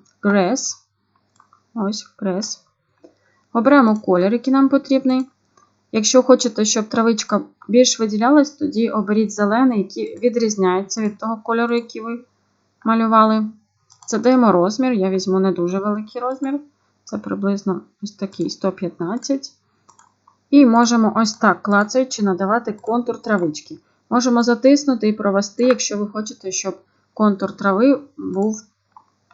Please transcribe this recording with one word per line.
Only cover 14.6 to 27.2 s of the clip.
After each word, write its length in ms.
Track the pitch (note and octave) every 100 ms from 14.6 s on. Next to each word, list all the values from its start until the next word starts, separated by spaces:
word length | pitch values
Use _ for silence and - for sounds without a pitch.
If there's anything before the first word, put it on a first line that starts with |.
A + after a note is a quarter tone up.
| F#3 G#3+ B3+
я 180 | A3 F#3
візьму 300 | F#3+ F#3 F#3+
не 120 | F#3+
дуже 260 | F3 F3 F#3+
великий 440 | G#3 G#3 G#3+ B3
розмір. 380 | B3 C4 C4+ C#4+ - _ _ _
Це 140 | - G#3
приблизно 600 | G3+ G3 G3 G3+ G3+ F3 - _
ось 100 | G#3
такий, 380 | - F#3+ - E3
сто 220 | - E3
п'ятнадцять. 800 | - E3+ - E3+ A#3+ - C4+ - _ _ _ _ _ _ _ _ _ -
І 160 | C#4+ B3
можемо 460 | A#3 A#3 A#3 G#3+ A3
ось 180 | G#3+
так, 280 | - G#3 -
клацаючи, 600 | G#3 G3+ G#3 B3+ C4 -
надавати 500 | G3+ F#3 G3 A#3 A#3
контур 500 | G#3 G#3+ A#3+ A#3+ A3+
травички. 560 | A3 G3+ E3 D3+ - D#4 _ _ -
Можемо 320 | A#3+ B3 A#3+
затиснути 640 | A#3 A3+ C4+ C#4+ C#4+ A#3+ G#3+
і 40 |
провести, 520 | G#3+ G3+ G3 G3+ -
якщо 340 | B3+ A3+ - G#3
ви 80 | G#3
хочете, 460 | G#3+ G#3+ - F#3+
щоб 260 | F#3 F#3+ F3+ _ _ _
контур 420 | -